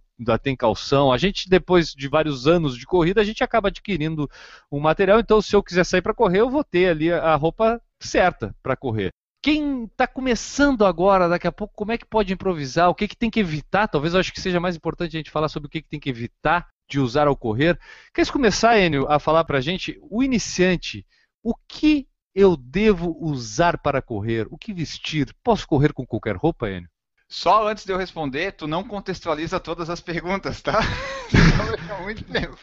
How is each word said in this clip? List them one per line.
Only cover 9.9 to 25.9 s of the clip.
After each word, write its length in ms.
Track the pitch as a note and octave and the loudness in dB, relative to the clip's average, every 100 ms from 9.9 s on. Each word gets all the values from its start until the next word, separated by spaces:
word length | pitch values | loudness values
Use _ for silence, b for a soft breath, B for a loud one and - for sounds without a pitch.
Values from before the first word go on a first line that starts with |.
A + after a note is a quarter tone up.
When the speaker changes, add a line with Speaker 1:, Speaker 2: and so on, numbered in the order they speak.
| - | -2
Speaker 1:
tá 100 | B3 | -2
começando 800 | - C4 A3+ - - C#4+ B3 G3+ | -2 -2 -2 -4 0 2 4 2
agora, 420 | E3 F#3+ F#3+ E3+ | 2 4 4 4
daqui 180 | F3 F3 | 0 -2
a 40 | |
pouco, 220 | - G#3 | -6 -10
como 160 | - G#3 | -8 -6
é 60 | A#3 | -6
que 80 | - | -4
pode 260 | A3 F#3+ | -2 -2
improvisar? 560 | F#3 F#3+ E3 C3+ D3+ F3 | -2 -4 -4 -2 2 2
O 60 | |
que 140 | D#3+ G#3 | 2 -4
que 80 | - | -2
tem 120 | A3+ | -2
que 100 | A3+ | 0
evitar? 480 | F3+ D3+ - F#3 G#3+ | -2 -2 -2 0 0
Talvez 260 | D3+ D#3 | 0 0
eu 60 | F#3 | 0
acho 120 | F3 | 0
que 80 | - | -4
seja 200 | F#3+ F3+ | -2 -2
mais 160 | F3 E3 | -2 -4
importante 400 | E3 - F3 D#3+ | -6 -6 -6 -8
a 20 | |
gente 140 | D3 | -6
falar 160 | D3+ D3+ | -2 -2
sobre 180 | D#3+ D3 | -4 -10
o 40 | |
que 120 | D#3+ | -12
que 60 | - | -10
tem 100 | D3 | -10
que 80 | C#3+ | -6
evitar 580 | A#2 A#2 _ D3+ F3 - _ - | -6 -8 _ -2 -2 -4 _ -8
de 120 | C#3 | -2
usar 260 | B2+ C#3 D3 | 0 2 2
ao 100 | C3+ | 2
correr. 420 | A#2 G#2+ D#3+ E3+ B B B | -2 0 2 0 B B B
Queres 160 | - E4+ | -4 -2
começar, 480 | - A#3 - A3+ A#3 | 2 2 4 4 4
Enio, 280 | F3+ C#3+ C3+ | 4 2 2
a 80 | D3 | 0
falar 260 | - D#3+ | 2 2
pra 160 | D#3+ C#3 | 2 -2
gente, 380 | C3 F#3 - - | -2 -6 -8 -12
o 200 | - G#3+ | -8 -2
iniciante, 840 | C4+ A#3 - - F#3 F3 - G#2 - _ _ _ | 0 0 -2 0 2 2 -4 -12 -16 _ _ _
o 120 | A#3 - _ | -8 -8 _
que 380 | - D4+ D4 - _ _ | -2 2 2 0 _ _
eu 240 | F#3 G3 D#3+ | 2 4 4
devo 600 | B2 E3 A3 F3+ F3 D#3+ | -2 0 2 2 0 -4
usar 580 | D#3+ C#3 A2+ G#2+ E3+ D#3 | -4 -4 -4 0 0 0
para 220 | D3 C3+ | -2 -2
correr? 460 | - A2 A2 A2+ G#2+ | -4 -6 -2 -2 -4
O 80 | D#3 | -10
que 160 | - | -12
vestir? 640 | F#3 C#3+ - - D#3 C3 - | -8 -8 -8 -6 -4 -4 -4
Posso 240 | - G#3+ - | -2 0 0
correr 260 | C#3+ D3 | 2 2